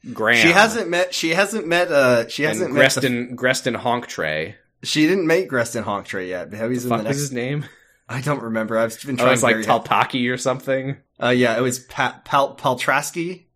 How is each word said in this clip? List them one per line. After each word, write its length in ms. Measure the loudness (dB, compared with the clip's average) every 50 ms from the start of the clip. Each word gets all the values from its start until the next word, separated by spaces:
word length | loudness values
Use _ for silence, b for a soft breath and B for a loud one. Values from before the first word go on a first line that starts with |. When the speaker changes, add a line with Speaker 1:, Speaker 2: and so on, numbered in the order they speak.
| -14 -14 -6
Speaker 1:
Graham." 320 | -2 2 4 4 6 6
Speaker 2:
She 60 | 6
hasn't 360 | 6 6 6 4 2 -4 -4 -2
met, 240 | 0 0 -2 -2 -2
she 160 | -4 -2 0 2
hasn't 320 | 0 0 0 -2 -6 -2
met, 220 | 0 0 0 2 2
uh, 380 | 4 4 4 6 4 2 0 -2
she 160 | -4 -2 -2
Speaker 1:
And 100 | -2 0
Speaker 2:
hasn't 180 | -2 -4 -2
met 180 | 4 4 4 4 4
the 60 | 0
Speaker 1:
Greston, 320 | 0 0 -2 -2 -4 -8 -8
Greston 420 | -2 0 0 0 0 -2 -4 -4 -2
Honktray. 720 | 0 -2 -2 -2 -4 -8 -6 -4 -4 -2 -2 -4 -6 -6 -10 _ _ _ _ _
Speaker 2:
She 240 | -8 -4 2 2 4
didn't 200 | 4 2 2 2
meet 220 | 2 2 2 2 0
Greston 340 | -2 -2 -2 -2 -4 -6 -4
Honktray 440 | -4 -6 -6 -6 -8 -8 -8 -6 -6
yet. 200 | -6 -8 -8 -10 -8
He's 40 | -6
Speaker 1:
The 60 | -4
Speaker 2:
in 60 | -4
the 180 | -4 -4 -2 -2
Speaker 1:
fuck 100 | -2 -2
was 40 | -2
Speaker 2:
next 140 | -2 -2 -4
Speaker 1:
his 140 | -4 -6
name? 340 | -6 -6 -6 -4 -4 -6 -6 B B B B B B B B -10
Speaker 2:
I 120 | -8 -6
don't 200 | -4 -4 -4 -4
remember. 360 | -4 -4 -4 -4 -2 -2 0 0
I've 200 | 0 0 -2 -10
been 140 | -8 -8 -2 0
Speaker 1:
Oh, 40 | 2
Speaker 2:
trying 100 | 2 4
Speaker 1:
it's, 80 | 4
like, 140 | 2 2 2
Speaker 2:
very 100 | 0 2
hard. 180 | 2 0 0 2
Speaker 1:
Talpaki 480 | 2 2 2 2 2 0 -2 -2 -2
or 60 | -2 -2
something? 580 | -2 -4 -4 -2 -2 -2 -2 -2 -2 -6 -8 -10 _ _ _ _
Speaker 2:
Uh, 60 | 0 2
yeah, 300 | 4 4 4 4 2 2
it 20 |
was 180 | 0 0 -2 -4
Pa-, 380 | -10 _ -4 -2 -2 -2 -2 -8 _
Pal-, 320 | 0 2 2 2 2 -2
Paltrasky. 880 | -2 -2 -2 -2 0 0 0 2 0 0 -2 -8 -8 -8 -8 -10 -12 _ _ _